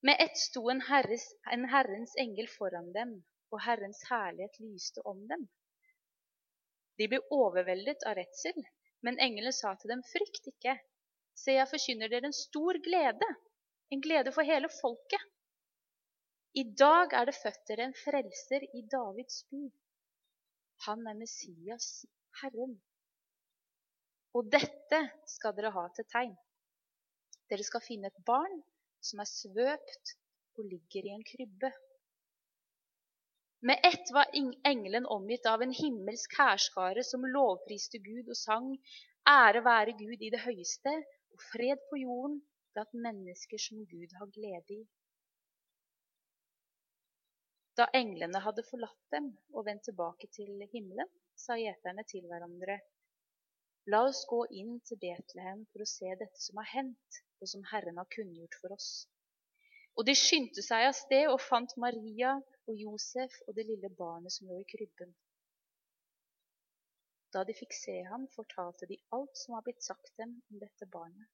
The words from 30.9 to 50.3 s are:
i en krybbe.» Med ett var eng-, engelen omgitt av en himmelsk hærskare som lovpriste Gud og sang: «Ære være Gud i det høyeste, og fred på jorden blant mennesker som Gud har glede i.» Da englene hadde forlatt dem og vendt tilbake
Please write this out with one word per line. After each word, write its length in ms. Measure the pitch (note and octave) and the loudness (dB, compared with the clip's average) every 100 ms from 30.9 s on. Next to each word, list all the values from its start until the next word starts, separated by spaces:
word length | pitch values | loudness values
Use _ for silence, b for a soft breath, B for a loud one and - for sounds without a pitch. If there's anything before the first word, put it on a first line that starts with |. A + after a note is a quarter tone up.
| G3 G3 | -8 -8
i 80 | G3+ | -10
en 140 | A3 | -14
krybbe.» 400 | - B3 F#3+ C4 C4 _ _ _ _ _ _ _ _ _ _ _ _ _ _ _ _ _ _ | -12 -12 -4 -6 -6 _ _ _ _ _ _ _ _ _ _ _ _ _ _ _ _ _ _
Med 220 | A#3+ C4+ | 2 8
ett 240 | F4+ E4+ - B3+ | 8 6 2 6
var 140 | C#4+ | 6
eng-, 240 | - C4+ B3 | 4 -2 2
engelen 400 | - C4 G3 G#3+ B3 | 2 2 0 -2 0
omgitt 320 | G#3+ G3 B3 A#3 | -4 -2 0 2
av 80 | A3 | 2
en 140 | B3+ C4 | 0 0
himmelsk 560 | D#4 A#3 F#3+ A#3 - - | -2 -2 -4 -6 -8 6
hærskare 640 | C#4 G3 - - F#3 G3 | 6 8 2 2 0 0
som 220 | B3 B3+ C4 | -2 -2 -2
lovpriste 720 | C4 B3+ F#3 - G#3 - A#3 | 4 4 4 -4 -10 -8 -10
Gud 300 | G3 A#3 A#3 | -10 -12 -8
og 60 | A#3+ | -8
sang: 300 | - A3 B3+ C4+ B B B B - | 0 0 0 -8 B B B B 8
«Ære 380 | C#4+ A#3 A3 A#3 | 12 12 10 6
være 320 | A#3 G#3+ A3 | 6 4 -2
Gud 220 | G#3 A3+ | -10 -8
i 60 | G#3+ | -4
det 80 | A3+ A#3+ | -4 -4
høyeste, 480 | G#3+ F3 - C4+ D#4 D4 - _ _ | -6 -6 -4 -2 -2 -6 -20 _ _
og 80 | - | -12
fred 300 | A#3 A#3+ C#4 - | -2 0 0 -2
på 100 | D4 | -8
jorden 380 | C4 B3 C4+ D4 - _ _ | -4 -4 -4 -6 -8 _ _
blant 240 | - G#3+ A#3+ | -10 -10 -8
mennesker 640 | A#3 G#3 F#3 F3 - G#3+ | -8 -8 -12 -14 -12 -8
som 240 | - G#3+ G#3 | -8 -10 -14
Gud 240 | E3+ E3+ F3+ | -14 -16 -16
har 160 | G3+ | -16
glede 460 | G#3+ G#3+ F3+ E3 G#3 | -12 -10 -10 -12 -14
i.» 100 | A3 _ _ _ _ _ _ _ _ _ _ _ _ _ _ _ _ _ _ _ _ _ _ _ _ _ _ _ _ - | -14 _ _ _ _ _ _ _ _ _ _ _ _ _ _ _ _ _ _ _ _ _ _ _ _ _ _ _ _ 2
Da 140 | A#3+ C4 | 4 4
englene 400 | A#3 F3 E3+ F#3+ G3 | 2 -4 -4 -2 -2
hadde 160 | G#3+ A3+ | -4 -8
forlatt 320 | B3+ A3 - _ | -8 -10 -12 _
dem 160 | D4 D4 G#3 _ | -6 -6 -10 _
og 160 | C4+ G#3 | -8 -6
vendt 160 | G#3 G#3 | -6 -10
tilbake 420 | F#3+ E3+ F3 G#3 | -6 -6 -6 -20